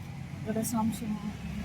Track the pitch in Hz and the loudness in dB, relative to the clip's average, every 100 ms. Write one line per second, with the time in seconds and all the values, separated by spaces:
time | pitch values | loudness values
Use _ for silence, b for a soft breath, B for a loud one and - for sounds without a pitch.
0 | - - - - - 220 226 226 220 - | -8 -8 -6 -4 0 2 2 4 4 2
1 | 214 214 208 - - - | 0 -2 -2 -2 -2 -2